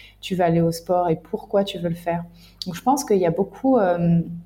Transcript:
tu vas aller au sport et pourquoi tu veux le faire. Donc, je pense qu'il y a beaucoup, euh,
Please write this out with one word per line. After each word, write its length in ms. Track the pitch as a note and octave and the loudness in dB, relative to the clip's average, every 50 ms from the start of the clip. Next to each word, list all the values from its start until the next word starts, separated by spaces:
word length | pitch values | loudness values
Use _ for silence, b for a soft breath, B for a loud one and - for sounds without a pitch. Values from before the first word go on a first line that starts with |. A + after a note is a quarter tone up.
| B B B B | B B B B
tu 140 | - - F#3 | -8 -6 -2
vas 120 | F3 F3 | 0 2
aller 140 | E3+ E3+ E3+ | 2 2 2
au 100 | E3 E3 | 2 0
sport 360 | E3 E3 - - F3+ F3+ F3 E3+ | -2 -4 -2 0 0 0 2 0
et 60 | D#3+ | -2
pourquoi 480 | E3+ - - A3 G#3+ - - - G3 G3+ | -2 -4 -8 -8 -10 -6 -2 0 0 0
tu 140 | G3 - F3 | 0 -4 -6
veux 100 | E3+ E3+ | -4 -4
le 60 | E3+ | -6
faire. 300 | - - E3+ E3+ E3+ F3 B B B B B B B - | -4 -4 -4 -4 -4 -6 B B B B B B B -10
Donc, 80 | F#3 E3+ | -10 -10
je 80 | - | -2
pense 220 | - B3 C#4+ C4 - | 0 0 0 0 0
qu'il 140 | - G#3 F#3 | 0 0 2
y 80 | F3+ | 2
a 40 | E3+ | 2
beaucoup, 480 | E3 F#3+ G3 - - - - C4+ C4 A#3 | 0 0 -4 -4 -4 -2 2 2 4 4
euh, 420 | F#3+ F3+ F3 F3 E3+ E3+ E3+ E3+ - - - - - | 4 2 2 2 2 2 2 2 0 -2 -8 -14 -16